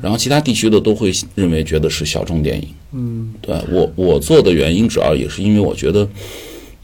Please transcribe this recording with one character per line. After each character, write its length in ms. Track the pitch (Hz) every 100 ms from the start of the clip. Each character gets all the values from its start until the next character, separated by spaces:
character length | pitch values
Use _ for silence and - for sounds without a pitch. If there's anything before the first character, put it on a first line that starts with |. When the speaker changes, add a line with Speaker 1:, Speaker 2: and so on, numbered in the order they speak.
Speaker 1:
然 80 | 101
后 80 | 110
其 120 | 131
他 100 | 143
地 120 | 151
区 180 | 110 110
的 100 | 104
都 140 | 110
会 180 | 104 101 - -
认 160 | - 90
为 120 | 80
觉 160 | 78 78
得 100 | 76
是 160 | - 78
小 180 | -
众 180 | - 82
电 140 | 76 53
影。 120 | - - -
Speaker 2:
嗯。 420 | 131 120 113 113 107
Speaker 1:
对， 120 | - - -
我， 220 | 90 -
我 240 | - 92 73
做 220 | 73 156
的 100 | 101
原 240 | 82 71
因 140 | 87 113
主 120 | -
要 140 | 73
也 140 | 73 57
是 140 | -
因 120 | 101
为 60 | 104
我 140 | 95
觉 180 | - 67
得， 160 | 101 104 - - - - - - -